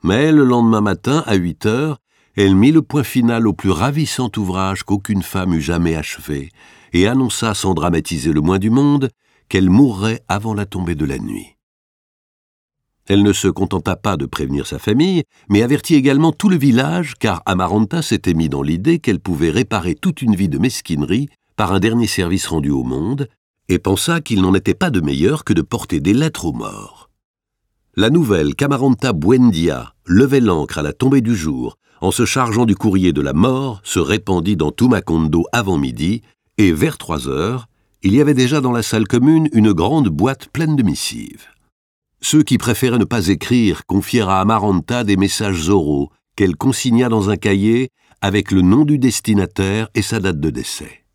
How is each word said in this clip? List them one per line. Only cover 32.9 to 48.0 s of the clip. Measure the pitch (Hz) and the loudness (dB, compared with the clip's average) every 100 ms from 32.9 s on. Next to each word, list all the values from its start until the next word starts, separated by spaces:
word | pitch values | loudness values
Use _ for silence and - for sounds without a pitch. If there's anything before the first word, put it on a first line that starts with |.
| 95 92 | 2 2
de | 73 | 0
la | 69 | -2
mort, | 71 117 131 135 107 | 0 2 0 -4 -8
se | - - | -6 -4
répandit | 73 101 - 90 85 98 | 0 -2 0 -2 -2 -2
dans | 76 | -2
tout | - 123 | 0 2
Macondo | 110 - 82 80 82 - | 2 0 -2 0 0 -2
avant | 120 98 85 | -2 -2 -2
midi, | 67 58 78 117 _ _ _ - | -4 -4 -4 -4 _ _ _ 0
et | 101 | 2
vers | 78 147 147 | 2 -2 -6
trois | - 80 64 | -8 -8 -4
heures, | 65 90 127 117 _ _ _ | -4 -4 -6 -12 _ _ _
il | 95 | 0
y | 113 | 2
avait | 147 135 | 2 2
déjà | 127 147 | 2 0
dans | 127 | 0
la | 120 | -2
salle | 107 110 107 | -2 -2 0
commune | 120 131 160 156 | 2 4 4 2
une | 113 107 | 2 2
grande | 90 90 156 120 | 2 0 2 0
boîte | 76 110 135 - | 0 -2 -2 -10
pleine | - 160 147 | -4 -2 2
de | |
missives. | 107 - - 58 - - - _ _ _ _ _ _ _ | 0 -2 -6 -10 -16 -18 -20 _ _ _ _ _ _ _
Ceux | - 151 | 0 2
qui | 147 120 | 4 2
préféraient | 113 113 127 120 | 0 0 0 0
ne | 98 | 0
pas | 120 90 | 0 0
écrire | 92 - 123 113 87 - | -2 2 2 2 0 -2
confièrent | 95 - 120 98 | -2 0 0 2
à | 95 | 2
Amaranta | 98 113 104 92 80 123 | 2 0 2 0 -2 -4
des | 104 95 | 0 2
messages | 98 - 107 90 80 | 0 0 -4 -2 2
oraux | 101 76 73 69 _ _ - | 2 2 -2 -4 _ _ -2
qu'elle | 98 76 | -2 0
consigna | 131 131 131 117 123 | -2 0 0 2 2
dans | 110 98 | 0 0
un | 101 | -2
cahier | 107 98 104 117 131 _ | 0 0 2 0 -2 _